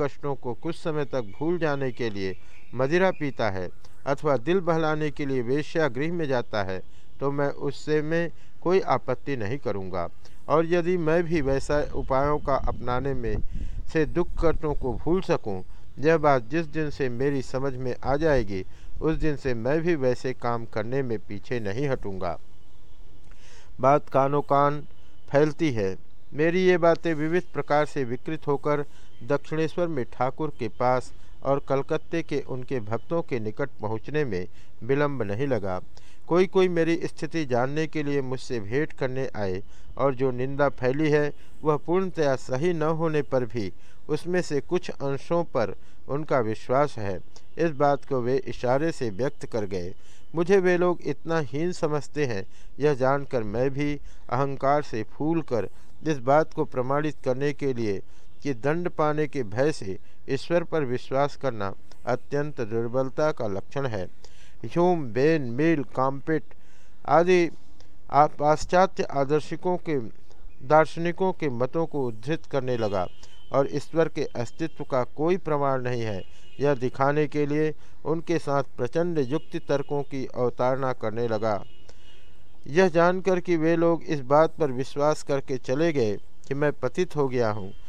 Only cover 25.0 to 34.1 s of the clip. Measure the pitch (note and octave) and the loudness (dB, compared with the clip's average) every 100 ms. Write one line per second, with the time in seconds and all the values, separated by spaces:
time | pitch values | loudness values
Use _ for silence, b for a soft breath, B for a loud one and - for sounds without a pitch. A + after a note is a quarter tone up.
25 | b - - C#3+ D#3 C#3+ D#3+ A2+ F#2+ F2+ | b -6 0 4 4 2 0 0 0 -2
26 | - - - C3+ E3 F3+ F#3 F3+ E3+ D#3+ | -4 -6 -4 0 2 4 4 6 6 4
27 | E3+ D3+ D#3 F3 - D3 C3 D3 D3 D3+ | 2 0 0 0 0 -2 0 2 2 0
28 | B2 B2+ - D#3 - C#3+ D3+ D3 D3 b | -2 -2 -4 -2 0 0 0 0 -2 b
29 | b - A#2+ C#3+ - D#3 D#3 - F3 D3 | b -4 0 0 0 0 0 0 0 0
30 | A2+ - B2+ - D#3 - A#2 - B2+ B2+ | -2 0 0 0 -2 -2 -2 0 2 2
31 | - b b b C3 C#3 - C#3 - D#3 | 0 b b b 0 0 2 0 0 -2
32 | - E3 D#3 C#3+ - B2+ B2 C3 G2+ A#2 | -2 -2 -2 -2 -2 -2 -2 -2 -2 -2
33 | - E3+ E3+ B2 G#2+ G#2 C#3 - G#2 A2 | -2 -2 0 -2 -2 -2 -2 -2 -2 -2
34 | - | -2